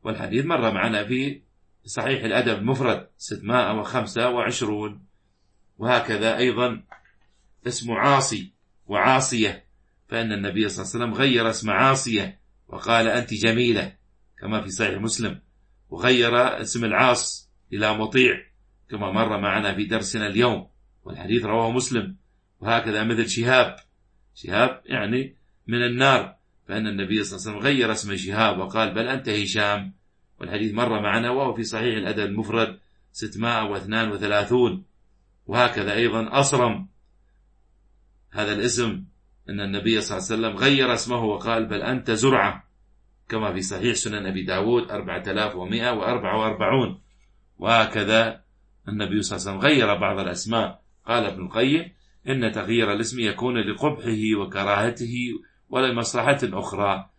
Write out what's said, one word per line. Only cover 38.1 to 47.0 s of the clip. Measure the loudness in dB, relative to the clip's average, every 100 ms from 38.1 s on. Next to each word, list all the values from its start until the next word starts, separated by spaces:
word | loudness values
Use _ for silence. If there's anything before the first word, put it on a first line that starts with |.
| _ _
هذا | -6 -2
الاسم | 0 0 0 -2 -4 -10 _ _ _ -10
أن | -8
النبي | -4 -2 2 2
صلى | 0 -6
الله | -4
عليه | -2
وسلم | -2 2
غير | 4 4 2
اسمه | 0 -2 -2
وقال: | 0 -2 -2 -2 -2
"بل | -4
أنت | -2 -4 -2
زرعة"، | 2 4 6 4 0 _ _ _ _ _ _ _
كما | -4 -4
في | -4
صحيح | -6 -2 0
سنن | 0 -4 -4 -4
أبي | -6
داود | -4 0 2 2 0
أربعة | -8 -6 -6 -4
آلاف | -2 -2 -4
ومائة | -4 -2 0
وأربعة | 0 -2 -2 -2 0
وأربعون. | 0 0 2 2 0 -4